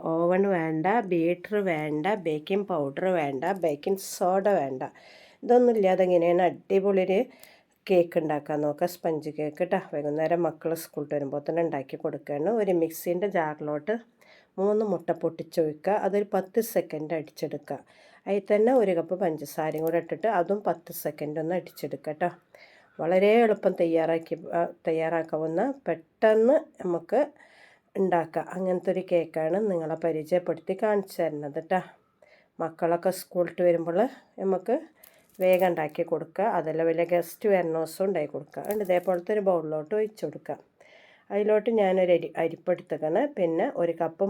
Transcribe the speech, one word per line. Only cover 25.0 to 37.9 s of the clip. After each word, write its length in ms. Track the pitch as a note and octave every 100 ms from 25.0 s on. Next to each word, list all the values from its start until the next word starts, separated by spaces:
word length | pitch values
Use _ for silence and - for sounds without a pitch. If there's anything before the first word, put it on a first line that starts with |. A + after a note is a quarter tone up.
| D#3+ E3 D#3+ D#3 D#3+ E3 B3+ C4+ -
പെട്ടെന്ന് 680 | E3 - _ A3 A3 A3+ D#4 D#4 -
നമുക്ക് 380 | F#3 E3 - A3+ D4 - - _ - _ _
ഉണ്ടാക്കാം. 500 | - F#3+ F3 D#3+ D#3+ -
അങ്ങനത്തെ 360 | F3+ F#3 F3+ F#3
ഒരു 100 | F3+ F3+
കേക്കാണ് 480 | F3 D#3+ D#3+ D#3+ F#3+ G#3+
നിങ്ങളെ 260 | F3 D#3 D#3+
പരിചയപ്പെടുത്തി 680 | E3 D#3 D3+ F3+ F3 D#3+ - F#3+
കാണിച്ചു 340 | A3 G3+ G3 -
തരുന്നത് 360 | E3 D3 D3 D3+ D#3+
ട്ടോ. 100 | F#3 - - _ _ _ _ _ -
മക്കളൊക്കെ 520 | E3 - E3 E3+ F#3 F3+
സ്കൂൾ 260 | - F3+ E3+
വിട്ട് 140 | - F3+
വരുമ്പോൾ 320 | E3+ E3 E3+ B3+ - - -
നമുക്ക് 340 | F#3+ F#3 F#3 C#4 D#4+ _ - _ _ -
വേഗം 280 | F#3 F3+ F#3
ഉണ്ടാക്കി 340 | E3 D#3 - E3+
കൊടുക്കുക. 360 | D#3 D#3+ - A3 F3+
അതല്ല, 260 | D#3 D#3 E3
വലിയ 160 | E3 E3+
ഗസ്റ്റ് 400 | F3 E3+ - G#3+
വരുന്ന 220 | F#3+ E3 D#3+
ദിവസം 240 | D#3+